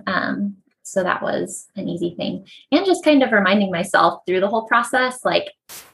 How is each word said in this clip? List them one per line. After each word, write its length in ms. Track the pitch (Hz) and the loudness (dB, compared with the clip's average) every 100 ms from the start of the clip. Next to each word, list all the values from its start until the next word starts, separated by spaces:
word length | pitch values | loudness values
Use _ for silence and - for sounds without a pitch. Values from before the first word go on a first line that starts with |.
| - | -6
Um, 480 | 185 - - 202 196 _ _ | -4 -4 -4 -6 -8 _ _
so 220 | - - | -8 -4
that 180 | 180 - | -2 -2
was 460 | - - 185 - - 202 | -2 -4 -6 -10 -16 -10
an 120 | 180 | -8
easy 260 | 170 175 - | -4 -6 -4
thing. 280 | - 185 - - _ | -8 -8 -12 -20 _
And 120 | 294 | 0
just 200 | 392 339 | 2 2
kind 180 | 311 294 | 4 4
of 80 | 247 | 6
reminding 400 | 220 190 208 196 | 4 4 2 2
myself 520 | 170 190 - 170 170 - | -2 0 2 2 0 -2
through 140 | 185 | 0
the 80 | 196 | 2
whole 180 | 226 220 | 0 2
process, 580 | 233 233 262 254 254 | 0 2 0 -2 -2
like, 280 | 190 165 - - _ - - | -2 0 -2 -12 _ -20 -16